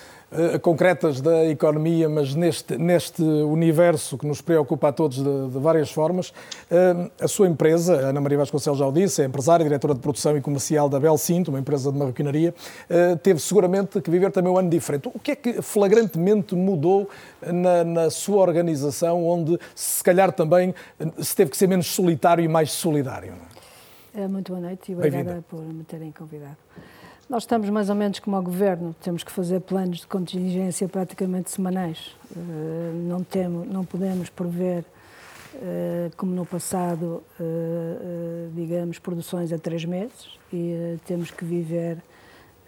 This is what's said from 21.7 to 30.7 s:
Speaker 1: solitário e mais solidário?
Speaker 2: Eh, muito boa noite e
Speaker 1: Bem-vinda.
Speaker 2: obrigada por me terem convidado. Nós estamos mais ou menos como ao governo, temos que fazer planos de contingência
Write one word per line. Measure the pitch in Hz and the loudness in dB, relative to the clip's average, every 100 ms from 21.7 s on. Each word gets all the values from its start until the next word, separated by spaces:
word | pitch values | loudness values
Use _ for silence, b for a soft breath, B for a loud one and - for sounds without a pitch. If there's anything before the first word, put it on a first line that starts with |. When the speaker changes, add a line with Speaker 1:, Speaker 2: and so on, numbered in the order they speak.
| 190 - | 4 0
Speaker 1:
solitário | - 180 165 180 170 | 0 2 4 4 4
e | 165 | 4
mais | 160 156 | 2 2
solidário? | - 175 147 123 98 95 85 85 B B B B B B | 0 0 0 0 -6 -12 -16 -20 B B B B B B
Speaker 2:
Eh, | 214 190 | -8 -6
muito | 196 180 | -4 -6
boa | 180 | -8
noite | 175 185 - | -8 -10 -8
e | 175 | -2
Speaker 1:
Bem-vinda. | 156 139 | -2 0
Speaker 2:
obrigada | 170 175 165 | -4 -8 -10
por | 165 | -14
me | 160 160 160 | -12 -14 -14
terem | 165 160 | -14 -14
convidado. | 147 156 151 143 147 _ B B B B B - | -16 -16 -16 -16 -20 _ B B B B B -8
Nós | 240 | -6
estamos | - 233 202 | 0 0 2
mais | 214 196 | 0 0
ou | 208 | 0
menos | 208 190 | 0 -2
como | - 196 | -4 -2
ao | |
governo, | 180 180 202 175 175 165 | -2 0 0 0 -4 -8
temos | 190 170 | -6 -6
que | - | -6
fazer | - 175 185 | -6 -2 -2
planos | 175 190 185 170 | -2 -2 -2 -4
de | - | -6
contingência | 196 170 185 185 180 185 | -6 -4 -4 -2 -2 -2